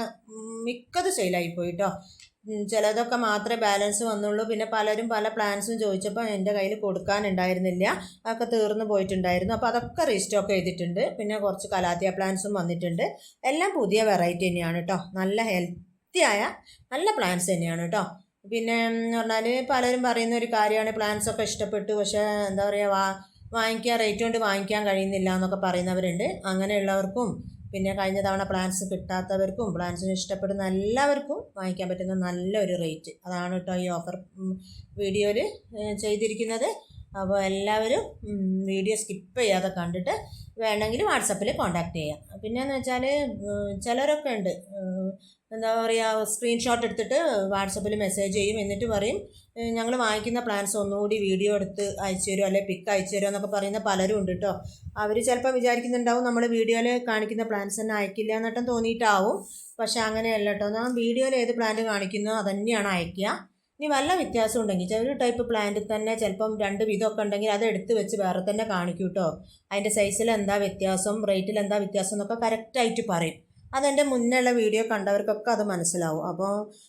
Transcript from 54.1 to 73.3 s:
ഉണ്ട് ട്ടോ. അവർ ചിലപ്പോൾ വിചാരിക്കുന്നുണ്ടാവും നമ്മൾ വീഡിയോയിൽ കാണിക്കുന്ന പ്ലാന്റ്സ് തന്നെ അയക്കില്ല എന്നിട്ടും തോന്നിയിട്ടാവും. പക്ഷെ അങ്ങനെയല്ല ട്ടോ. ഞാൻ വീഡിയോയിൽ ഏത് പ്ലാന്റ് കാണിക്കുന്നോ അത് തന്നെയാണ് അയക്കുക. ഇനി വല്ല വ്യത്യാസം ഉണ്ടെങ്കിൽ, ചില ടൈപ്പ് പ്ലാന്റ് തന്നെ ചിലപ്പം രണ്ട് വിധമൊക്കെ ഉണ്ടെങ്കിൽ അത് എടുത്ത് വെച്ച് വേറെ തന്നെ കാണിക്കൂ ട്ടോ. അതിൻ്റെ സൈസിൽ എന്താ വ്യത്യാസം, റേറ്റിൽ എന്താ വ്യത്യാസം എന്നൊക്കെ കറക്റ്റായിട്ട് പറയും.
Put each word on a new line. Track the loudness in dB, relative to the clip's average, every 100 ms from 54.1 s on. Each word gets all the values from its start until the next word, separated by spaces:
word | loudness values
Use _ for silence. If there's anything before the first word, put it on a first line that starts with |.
| 2
ഉണ്ട് | 0 -2
ട്ടോ. | -2 -4 -8 -14 -12 -4
അവർ | -2 0 2
ചിലപ്പോൾ | 2 2 2
വിചാരിക്കുന്നുണ്ടാവും | 2 2 0 0 2 2 2
നമ്മൾ | 2 2 2
വീഡിയോയിൽ | 2 4 2 2 0
കാണിക്കുന്ന | 0 0 -2 -2
പ്ലാന്റ്സ് | -2 -4 -4
തന്നെ | -2 -2
അയക്കില്ല | -2 -2 -2 -2
എന്നിട്ടും | -2 -2 0
തോന്നിയിട്ടാവും. | 0 0 2 4 6 4 0 -4 -16 -14 -6
പക്ഷെ | -2 0 0
അങ്ങനെയല്ല | 0 0 2 0 0
ട്ടോ. | -2 -2
ഞാൻ | -2 0
വീഡിയോയിൽ | 2 2 2 2
ഏത് | 2 2
പ്ലാന്റ് | 0 0 0
കാണിക്കുന്നോ | 0 -2 -2 -2 0
അത് | 0
തന്നെയാണ് | -2 0 0 2 0
അയക്കുക. | -2 -4 -4 -4 -8 _ _ -6
ഇനി | 0
വല്ല | 2 4 2
വ്യത്യാസം | 2 0 2 2
ഉണ്ടെങ്കിൽ, | 0 0 0
ചില | 0 0 2
ടൈപ്പ് | 2 2 0
പ്ലാന്റ് | 0 0 -2 -2
തന്നെ | -2 -2 0
ചിലപ്പം | 0 0 -2 0
രണ്ട് | -2 0 0
വിധമൊക്കെ | 2 0 0
ഉണ്ടെങ്കിൽ | -2 0 2 2
അത് | 2
എടുത്ത് | 0 0
വെച്ച് | 0 0 0
വേറെ | 0 0 0
തന്നെ | -2 0
കാണിക്കൂ | 0 -2 -2 -2 0
ട്ടോ. | 0 -2 -8 -20 -6
അതിൻ്റെ | -2 0 2
സൈസിൽ | 2 2 2 2
എന്താ | 2 2 0
വ്യത്യാസം, | 0 0 0 0 0 2
റേറ്റിൽ | 0 0 0
എന്താ | 0 0
വ്യത്യാസം | 0 -2 -2 -2
എന്നൊക്കെ | -2 0
കറക്റ്റായിട്ട് | 0 0 -2 0 2 0 0
പറയും. | 0 0